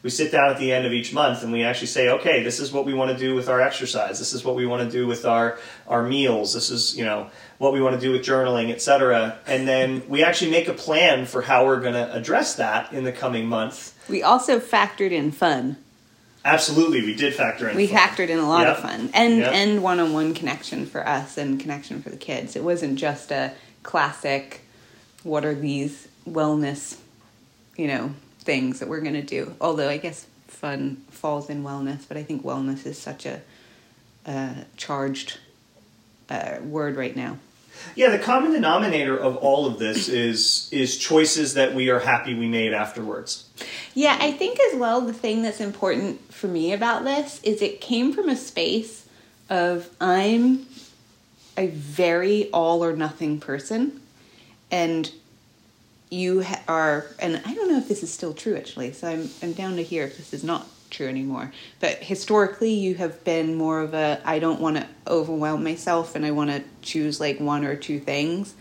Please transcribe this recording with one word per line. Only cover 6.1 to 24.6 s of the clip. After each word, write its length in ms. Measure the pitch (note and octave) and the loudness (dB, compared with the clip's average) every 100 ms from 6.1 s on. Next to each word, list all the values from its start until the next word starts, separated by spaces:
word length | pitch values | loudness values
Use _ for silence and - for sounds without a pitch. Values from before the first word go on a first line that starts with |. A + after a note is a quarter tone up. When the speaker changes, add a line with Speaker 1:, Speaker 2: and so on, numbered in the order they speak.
| C#3 C3 A2 G#2 | 2 2 2 0
Speaker 1:
This 160 | A#2 - | -2 -2
is, 260 | A#2+ - | 0 0
you 120 | - A2+ | 0 -2
know, 240 | G#2 G#2 - - - | -2 -6 -14 -20 0
what 160 | C3 | 2
we 80 | C3+ | 4
wanna 180 | C3 B2+ | 4 2
do 140 | C3 | 2
with 100 | B2+ | 0
journaling, 480 | B2+ C3 B2+ A#2+ A2+ | 2 2 4 2 0
et 120 | A#2 | 0
cetera" 560 | - C#3 C3 A#2 A2 - - | 4 6 6 4 2 -4 -2
And 200 | C3 C3 | 0 2
then 360 | C3 C3 C3 - | 2 2 0 -2
we 140 | C#3+ | 2
actually 280 | E3+ F3 E3 | 4 4 2
make 180 | E3+ E3 | 2 2
a 60 | |
plan 500 | - - D#3 F3 C3+ | -2 0 4 6 4
for 160 | B2+ B2+ | 0 -4
how 240 | B2 C3 | 2 4
we're 160 | C3 B2+ | 6 4
gonna 300 | B2 A#2+ A#2+ | 2 -2 -2
address 440 | A#2 A#2 C4+ D4 - | -4 0 0 2 0
that 360 | - - - | 0 0 -2
in 120 | C#3 | -4
the 80 | B2+ | -4
coming 340 | B2 C3+ A#2+ A2+ | -4 -4 -2 -2
month. 480 | A2+ A2+ - - - - | -2 -2 -6 -16 -16 -4
Speaker 2:
We 120 | F#3+ | 0
also 380 | D#3+ B3+ B3 A#3+ | 4 4 6 2
factored 520 | A#3 G#3+ G3+ - G3 | 4 2 2 0 0
in 200 | E3+ D3 | 2 0
fun. 460 | D3 F3 C3+ C3 C#3+ - _ _ _ _ _ | 2 2 2 -2 -6 -12 _ _ _ _ _
Speaker 1:
Absolutely, 560 | C#3+ D#3+ D#3+ D3+ E3 C3+ | 2 2 4 4 6 4
we 140 | G#2+ | 0
did 200 | G#2+ C#3 | 0 0
factor 320 | C3+ A#2+ A2 A2+ | 0 0 0 -2
in 60 | F#3 | 2
Speaker 2:
We 100 | G3+ | 4
Speaker 1:
fun. 100 | G#3 | 6
Speaker 2:
factored 300 | F3+ - F3+ | 4 4 0
in 100 | E3 | 2
a 80 | D3+ | 4
lot 180 | E3+ E3 | 6 6
of 100 | - | 4
Speaker 1:
Yep. 80 | - | -2
Speaker 2:
fun 200 | - - | -6 0
and, 240 | - A#3 A3+ | 4 6 6
Speaker 1:
Yep. 140 | - | 4
Speaker 2:
and 280 | F#3 G3+ G#3 | 4 4 2
one-on-one 520 | F#3 F3+ E3 D#3 D#3 | 2 2 2 2 0
connection 500 | D#3+ C#3 C3+ - - | -2 -4 -6 -6 -8
for 220 | - C#3+ - | -6 -4 -2
us 300 | C#3 C#3 - | -2 -4 -6
and 200 | C#3+ C3+ | -2 -2
connection 440 | D#3 C#3+ - C#3 | -4 -10 -10 -12
for 80 | - | -12
the 60 | - | -12
kids. 380 | - C3 - - | -8 -8 -6 -4
It 60 | |
wasn't 360 | E3 E3+ D3+ C3+ | -2 0 0 -2
just 340 | D3+ C#3+ - | -2 -4 -4
a 200 | C#3 C3+ - - _ | -4 -4 -8 -20 _
classic 800 | - E3+ C#3+ D3 D3 C#3 C#3 - | -4 0 0 -2 -2 -2 -4 -18